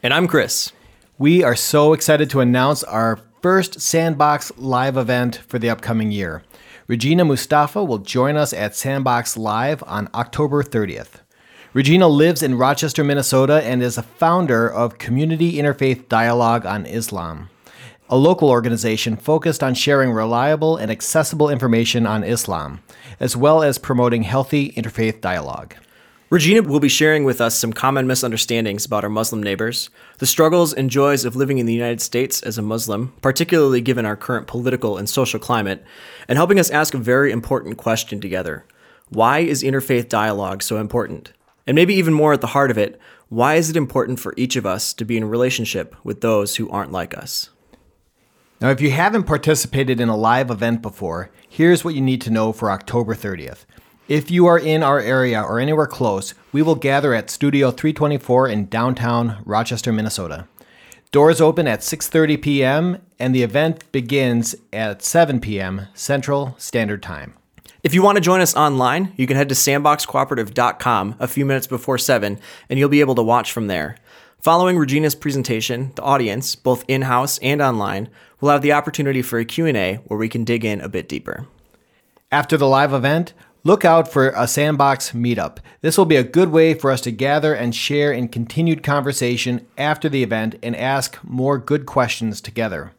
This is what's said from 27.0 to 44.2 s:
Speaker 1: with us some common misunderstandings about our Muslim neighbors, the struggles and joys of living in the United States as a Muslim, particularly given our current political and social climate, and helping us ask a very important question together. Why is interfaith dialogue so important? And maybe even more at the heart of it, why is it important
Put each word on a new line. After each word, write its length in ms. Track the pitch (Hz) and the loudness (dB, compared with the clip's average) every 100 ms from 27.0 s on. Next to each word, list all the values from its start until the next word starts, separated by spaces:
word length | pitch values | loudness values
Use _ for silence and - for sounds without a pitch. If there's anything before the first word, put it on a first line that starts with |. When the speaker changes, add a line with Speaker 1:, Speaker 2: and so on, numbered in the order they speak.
| 156 156 135 | 2 4 2
Speaker 1:
with 160 | 120 | 0
us 160 | 117 - | 0 0
some 160 | 117 | -4
common 340 | 113 131 139 131 | -2 0 0 0
misunderstandings 800 | 127 123 113 - 117 110 101 - | -2 -2 -4 -2 -2 -2 -4 -4
about 180 | 107 | -4
our 60 | 104 | -2
Muslim 340 | 107 110 113 | -4 -4 -4
neighbors, 460 | 101 98 110 123 - _ - _ | -4 -4 -4 -6 -10 _ -20 _
the 60 | 131 | -4
struggles 480 | - 160 175 170 | 4 4 4 2
and 160 | 131 135 | 0 -2
joys 360 | 127 139 139 123 | 2 2 2 -2
of 100 | 123 | -2
living 220 | 135 135 | -2 0
in 80 | 117 | 0
the 80 | |
United 260 | 113 120 117 | -2 -2 -4
States 420 | - 123 131 - | -4 -2 -2 -4
as 140 | - 113 | -6 -6
a 40 | |
Muslim, 520 | 104 110 110 101 127 - | -4 -4 -4 -4 -6 -4
particularly 600 | 135 131 165 170 143 127 | -2 -2 0 4 4 2
given 240 | 120 120 110 | 0 -2 -2
our 100 | 104 | -6
current 320 | - 123 - | -6 -6 -6
political 500 | 120 123 127 117 95 | -6 -4 -2 -4 -4
and 120 | 101 | -4
social 300 | - 127 110 | -2 -2 -4
climate, 440 | - 120 101 95 - - - - - | -2 -2 -2 -6 -12 -20 -20 -20 -4
and 100 | 127 | 0
helping 220 | 175 196 | 4 4
us 100 | 165 | 4
ask 240 | 147 156 | 2 -2
a 60 | 135 | -4
very 320 | 117 127 143 | 0 2 2
important 460 | 113 117 135 80 - | -2 -4 -4 -4 -8
question 440 | - 113 - 104 | -2 -2 -4 -10
together. 440 | 101 92 90 73 _ _ _ _ _ | -6 -6 -6 -10 _ _ _ _ _
Why 300 | 101 113 147 | 0 2 2
is 240 | 170 139 | 0 -2
interfaith 460 | 135 135 131 127 113 | -2 -2 0 -2 0
dialogue 540 | 110 110 101 95 98 | -2 -2 -2 -6 -6
so 140 | - 110 | -6 -4
important? 560 | 107 123 107 82 - _ _ _ - | -4 -4 -4 -10 -16 _ _ _ 0
And 100 | 143 | 4
maybe 200 | 180 196 | 4 4
even 180 | 165 | 4
more 180 | 151 151 | 4 4
at 80 | 139 | 2
the 80 | 117 | 2
heart 240 | 139 139 | 2 2
of 60 | 107 | 2
it, 200 | 101 - - - _ | -2 -4 -20 -20 _
why 280 | 113 131 156 | 0 2 4
is 140 | 160 | 2
it 60 | 160 | -2
important 440 | 135 139 - 127 | 0 -2 -2 -4